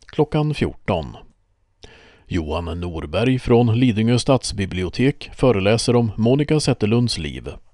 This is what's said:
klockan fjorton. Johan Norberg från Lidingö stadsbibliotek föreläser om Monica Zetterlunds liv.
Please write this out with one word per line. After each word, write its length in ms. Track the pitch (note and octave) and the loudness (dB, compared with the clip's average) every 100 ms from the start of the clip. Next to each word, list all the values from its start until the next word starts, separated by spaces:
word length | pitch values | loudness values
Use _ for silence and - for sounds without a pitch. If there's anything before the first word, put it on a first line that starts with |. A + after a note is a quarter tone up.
| - | -8
klockan 480 | - D3 D3+ D3+ | -4 -2 0 -2
fjorton. 640 | C#3+ E2+ - - F2+ C2+ - - _ _ _ _ _ - - - _ - | -2 -4 -4 -4 -4 -6 -14 -20 _ _ _ _ _ -20 -20 -20 _ -6
Johan 540 | F2+ D2+ E2 E2+ F2 | -6 -4 -6 -6 -6
Norberg 580 | F2 E2 D#2 D#2+ A#2+ B2+ | -8 -8 -6 -2 0 0
från 420 | - A#2+ A#2+ A2+ | 4 4 4 2
Lidingö 380 | B2+ G#2 A2+ A#2+ | 2 2 2 2
stadsbibliotek 1120 | - C3 - G2 F#2 F2+ F2+ - C3 - - | 2 0 0 -6 -6 -4 -4 0 0 0 -8
föreläser 600 | - C3+ G2+ F#2+ A2+ - A#2+ | 0 2 2 2 2 2 2
om 160 | A#2 G#2+ | 2 0
Monica 440 | A2+ C#3 D3 D3+ | 2 2 2 0
Zetterlunds 580 | - B2 G#2 A#2 A#2+ - | 0 0 2 2 0 -2
liv. 300 | D2+ C2 B1+ - - | -6 -8 -12 -14 -18